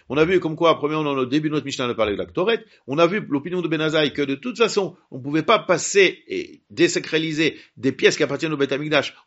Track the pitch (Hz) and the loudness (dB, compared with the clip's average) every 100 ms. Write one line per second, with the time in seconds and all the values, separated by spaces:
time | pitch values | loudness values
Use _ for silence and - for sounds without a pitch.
0 | - 139 165 185 160 156 165 156 147 156 | -4 0 2 2 0 2 2 2 0 -2
1 | 147 135 127 147 151 151 135 - 120 113 | -2 0 0 0 0 -2 -4 -4 -4 0
2 | 107 95 90 117 190 226 - _ - 143 | 0 0 -4 -2 0 -2 -4 _ -4 2
3 | 170 208 - 139 170 180 160 156 156 156 | 2 2 -2 -4 -4 -4 -2 -2 0 2
4 | 147 - 139 135 247 214 220 208 185 - | 0 0 -4 -4 -6 0 0 2 -4 -6
5 | _ 135 127 156 156 208 - 170 - 202 | _ -12 -4 -2 2 2 2 0 2 4
6 | 175 - - 92 - - _ 107 170 170 | 4 2 -6 -8 -8 -14 _ 0 2 0
7 | - 160 160 151 156 - - - 127 131 | -4 -2 -2 0 -2 -2 -12 -6 -4 2
8 | 202 - 139 139 160 147 139 139 151 147 | 2 2 0 -2 -4 -2 -2 -2 0 0
9 | 127 - | -2 -6